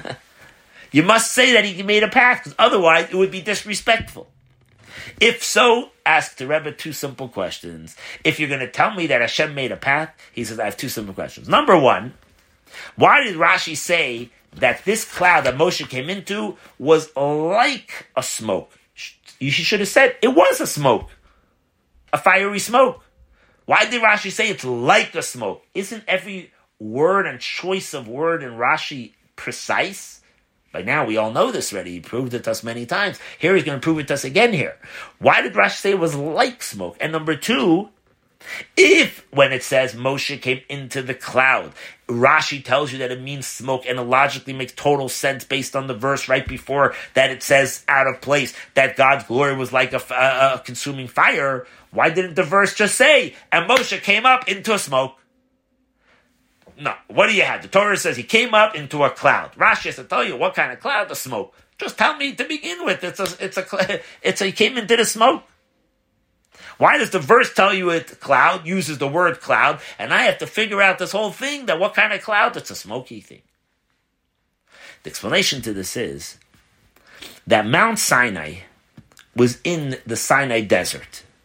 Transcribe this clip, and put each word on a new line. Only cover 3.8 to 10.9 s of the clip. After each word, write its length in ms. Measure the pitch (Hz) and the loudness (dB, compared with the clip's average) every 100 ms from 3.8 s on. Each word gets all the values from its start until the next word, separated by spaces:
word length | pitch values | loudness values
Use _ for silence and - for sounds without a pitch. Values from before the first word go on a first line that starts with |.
| - 226 - - - _ _ _ _ _ - - - - | 0 0 -2 -16 -20 _ _ _ _ _ -20 -18 -18 0
If 240 | 233 233 | 0 0
so, 480 | - 214 240 233 - _ 156 | 0 4 4 4 0 _ 0
ask 320 | 156 143 - | 0 0 -8
the 80 | 131 | -4
Rebbe 260 | 156 151 | -4 -4
two 220 | - 160 | -10 -12
simple 340 | 143 139 123 127 | -8 -10 -10 -10
questions. 680 | 101 87 - 85 80 82 - - - | -6 -8 -8 -14 -16 -18 -18 -18 -4
If 160 | 156 151 | -2 -2
you're 80 | 147 | -4
gonna 200 | 135 123 | -4 -4
tell 240 | - 185 | 0 0
me 140 | 196 160 | 0 0
that 140 | 123 | 0
Hashem 340 | 113 - 151 143 | 0 -2 -4 -4
made 160 | 123 | -8
a 40 | 95 | -4
path, 360 | 139 143 160 - - | -2 -2 -4 -12 -16
he 120 | - | -10
says, 160 | 113 113 | -10 -6
I 60 | 104 | -6
have 120 | - | -6
two 120 | |
simple 260 | 127 | -8